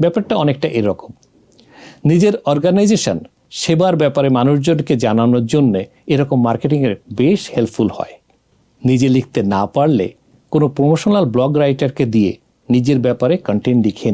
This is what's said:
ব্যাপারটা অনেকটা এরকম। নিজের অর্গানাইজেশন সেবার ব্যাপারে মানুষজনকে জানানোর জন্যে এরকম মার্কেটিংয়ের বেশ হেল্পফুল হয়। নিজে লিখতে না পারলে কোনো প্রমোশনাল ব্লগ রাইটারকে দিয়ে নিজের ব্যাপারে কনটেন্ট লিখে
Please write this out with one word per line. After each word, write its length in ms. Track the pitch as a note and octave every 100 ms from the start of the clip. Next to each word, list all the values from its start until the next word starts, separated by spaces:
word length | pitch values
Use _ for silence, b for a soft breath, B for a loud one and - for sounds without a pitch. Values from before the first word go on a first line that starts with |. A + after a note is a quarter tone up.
ব্যাপারটা 340 | E3+ B3 G3+ G#3
অনেকটা 320 | D3 C3 -
এরকম। 420 | A#2 G#2 F#2 - - _ _ _ _ B B B B D3
নিজের 280 | E3+ G#3 G3+ -
অর্গানাইজেশন 720 | D3 F3 F#3+ G#3 G#3 - E2+ - _ _
সেবার 460 | - - D#3+ F#3 E3
ব্যাপারে 340 | D3 C#3+ C#3
মানুষজনকে 640 | B2 C3 D3 C#3+ D#3 C3+ C3
জানানোর 500 | A#2 A2 A#2+ B2 A2+
জন্যে 400 | D3+ C3 F#2+ - b b
এরকম 340 | C#3+ C#3 C3
মার্কেটিংয়ের 540 | A#2+ A#2 C#3 D3+ B2+ G2 -
বেশ 380 | G#2+ C3+ G3+ - B2
হেল্পফুল 320 | A2+ - G#2+
হয়। 200 | - - - _ _ _ _ _ _ B2+
নিজে 240 | B2+ C3+
লিখতে 340 | B2+ B2+ -
না 220 | G2 G2 G2+
পারলে 480 | C#3+ D3+ B2 F2+ - _ _ -
কোনো 160 | D3+ D3
প্রমোশনাল 580 | C#3 C#3+ D#3+ G#3 G#3 C#3+
ব্লগ 320 | B2 C3+ D3
রাইটারকে 480 | C#3+ C3+ C#3 - B2
দিয়ে 320 | A2 F#2+ - _ _ - B2
নিজের 240 | B2 C3 B2
ব্যাপারে 300 | A#2 B2+ F3+
কনটেন্ট 420 | - G2+ B2+ B2 G#2
লিখে 240 | - A#2